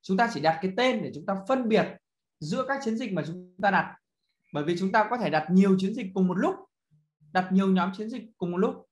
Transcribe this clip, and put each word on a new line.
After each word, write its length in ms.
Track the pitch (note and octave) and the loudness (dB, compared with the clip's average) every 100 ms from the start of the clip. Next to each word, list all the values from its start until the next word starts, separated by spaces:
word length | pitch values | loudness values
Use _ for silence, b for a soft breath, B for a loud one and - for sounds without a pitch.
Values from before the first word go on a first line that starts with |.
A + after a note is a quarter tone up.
Chúng 140 | - F#3+ | -2 2
ta 140 | A3+ | 2
chỉ 60 | D#3+ | 2
đặt 180 | D3+ D#3+ | 2 2
cái 100 | F#3+ F#3+ | -2 0
tên 260 | B3+ A3 | 2 0
để 80 | D3 | -4
chúng 120 | C#3+ F3+ | -8 -6
ta 100 | F#3+ - | -6 0
phân 200 | C4 A#3 | 0 2
biệt 180 | G#3+ - - _ _ _ _ | 2 2 -6 _ _ _ _
giữa 240 | D3+ A#3+ C4 | -6 -4 -2
các 120 | C4+ | -4
chiến 120 | A3+ A3+ | -2 -4
dịch 160 | B3+ | -4
mà 100 | F#3 C#3+ | -4 -6
chúng 280 | F3+ - _ | -10 -14 _
ta 80 | G3+ | 2
đặt. 260 | F#3 - - _ _ _ _ _ | 2 0 -8 _ _ _ _ _
Bởi 120 | C#3+ | -4
vì 120 | D3 F3 | -2 -2
chúng 140 | F#3+ | 2
ta 140 | A3 G#3+ | 2 2
có 60 | A#3+ | 0
thể 140 | F3+ | 0
đặt 160 | D#3 D#3 | 0 4
nhiều 260 | F#3 G3 F#3+ | 4 6 4
chiến 160 | G3 | 0
dịch 120 | A3+ G3 | -4 -6
cùng 140 | G3 F#3 | 0 0
một 60 | |
lúc, 200 | F3+ D4+ F#4+ - _ _ _ _ _ _ | 2 -2 -2 -12 _ _ _ _ _ _
đặt 160 | F#3 F#3 | -4 2
nhiều 160 | F#3+ F#3+ | 2 4
nhóm 240 | F#3 F3+ F#3+ | 2 0 -4
chiến 140 | G#3+ | -10
dịch 120 | B3 - _ | -10 -14 _
cùng 140 | F3 | -6
một 60 | F3 | 0
lúc. 300 | A3+ C4 - | -2 -2 -16